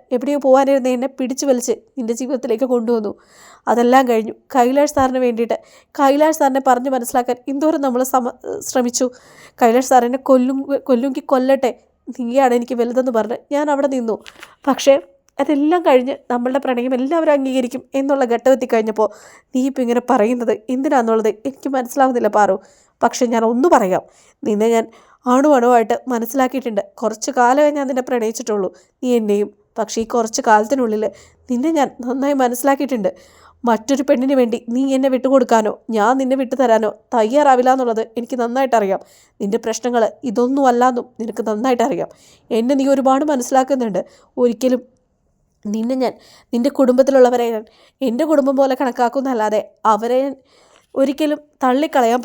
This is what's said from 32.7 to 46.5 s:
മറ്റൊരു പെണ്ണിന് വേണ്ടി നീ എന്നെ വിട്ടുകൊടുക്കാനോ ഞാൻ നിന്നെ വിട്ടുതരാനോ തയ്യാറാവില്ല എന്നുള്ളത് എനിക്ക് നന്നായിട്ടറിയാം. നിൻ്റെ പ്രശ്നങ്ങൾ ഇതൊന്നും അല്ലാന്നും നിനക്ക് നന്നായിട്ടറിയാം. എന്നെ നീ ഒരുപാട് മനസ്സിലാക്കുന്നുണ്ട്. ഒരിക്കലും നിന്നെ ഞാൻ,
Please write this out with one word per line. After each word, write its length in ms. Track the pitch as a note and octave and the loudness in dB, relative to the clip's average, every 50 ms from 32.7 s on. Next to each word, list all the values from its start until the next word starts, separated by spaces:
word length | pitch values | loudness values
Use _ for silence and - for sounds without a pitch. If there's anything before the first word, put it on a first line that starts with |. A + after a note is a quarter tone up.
| C#4 - C#4+ - C4+ A3+ F#3+ - - - - _ _ _ _ _ _ _ - | 0 0 -2 -4 -4 -2 -4 -4 -6 -8 -18 _ _ _ _ _ _ _ -2
മറ്റൊരു 400 | A#3+ A3+ A3 A3 - C#4 B3+ C4+ | 0 0 0 0 -2 -2 0 2
പെണ്ണിന് 280 | C#4+ C#4 A#3+ C4 C4+ C#4+ C4 | 0 0 0 2 0 2 2
വേണ്ടി 180 | B3 A3+ A#3+ A3+ - A3+ A#3 | 2 0 -2 -6 -6 -6 -4
നീ 80 | B3+ C4+ C4+ C4+ | -2 -2 0 0
എന്നെ 140 | C4 C4 C4+ | 0 0 0
വിട്ടുകൊടുക്കാനോ 600 | C4 A#3+ C4 C4 C4+ C4+ B3 - A#3+ A3+ G#3+ G#3 - - _ - A3+ | 0 0 0 2 2 2 4 4 2 2 2 0 -6 -8 _ -4 -2
ഞാൻ 160 | G#3+ G3+ A3+ C4+ | 0 2 2 2
നിന്നെ 180 | C4+ C4+ B3 C4+ C4+ | 0 0 -2 -2 -2
വിട്ടുതരാനോ 480 | C4 A#3 B3+ C4 C4 A#3 A3 A3 A3+ - - - _ - C4 | -2 0 0 2 4 4 4 2 2 -2 -6 -8 _ -4 -2
തയ്യാറാവില്ല 580 | A#3 A3 A3 B3+ D4 D4 C#4 C4 B3 B3 B3+ C4 | 0 0 2 2 4 4 6 4 4 4 2 2
എന്നുള്ളത് 280 | C4 B3+ A#3+ A3 A3 A3+ A3+ - | 2 0 -2 -2 -4 -6 -8 -8
എനിക്ക് 220 | A#3+ A#3 - C4+ B3 | -10 -10 -8 -6 -4
നന്നായിട്ടറിയാം. 580 | A#3 A#3 A#3+ C4 C4+ B3+ A#3+ A3 G#3 F#3+ F#3+ - - _ _ _ _ _ _ - | -4 -2 -2 -2 0 0 0 0 0 0 -2 -4 -6 _ _ _ _ _ _ -8
നിൻ്റെ 200 | A3 G3+ A3 A3 A3+ | -6 -4 -4 -4 -4
പ്രശ്നങ്ങൾ 380 | A3+ A3 - - B3 A#3+ A#3 A3 - - - - B3+ | -4 -6 -4 -4 -2 0 0 0 0 -2 -6 -8 -6
ഇതൊന്നും 340 | G3 B3 A#3+ B3 C4+ C#4+ C4+ B3+ | -2 -2 -2 0 0 2 2 2
അല്ലാന്നും 360 | A#3+ A#3+ B3 C4 B3 A#3+ - - _ - | 2 2 2 0 0 -2 -8 -10 _ -12
നിനക്ക് 220 | A3+ G#3+ G3+ - G#3+ A3 | -12 -10 -8 -8 -6 -4
നന്നായിട്ടറിയാം. 640 | G#3+ G#3+ B3 C4 B3 A#3+ A3+ C#4+ F3 E3+ E3 - - _ _ _ _ _ _ - | -4 -2 0 0 0 0 0 -2 -2 -4 -6 -10 -12 _ _ _ _ _ _ -4
എന്നെ 260 | B3 A3 A3+ B3+ C#4+ C4+ | -4 -2 0 0 0 0
നീ 40 | C4+ C#4 C#4 | 2 2 2
ഒരുപാട് 300 | C4+ B3 C4+ C4 C#4 D4+ D4+ | 2 2 2 2 2 0 0
മനസ്സിലാക്കുന്നുണ്ട്. 720 | D4 B3+ B3+ - - C4 C4 C4 C#4 C4 A#3+ A3 F#3 - - - _ _ _ _ - | -2 -2 -2 0 0 0 2 0 -2 -2 -2 -4 -4 -6 -6 -8 _ _ _ _ -4
ഒരിക്കലും 460 | C4 B3 A#3+ A3 - B3+ B3+ B3+ B3 - _ _ _ _ _ _ _ _ _ _ _ _ _ _ _ - | -2 0 0 0 0 0 0 0 -2 -4 _ _ _ _ _ _ _ _ _ _ _ _ _ _ _ -10
നിന്നെ 300 | G#3 G#3 A3 A3+ A#3+ C4 C4 | -8 -6 -4 -4 -4 -2 -2
ഞാൻ, 120 | B3+ G#3+ - - _ _ _ _ _ - | -2 -4 -4 -8 _ _ _ _ _ -6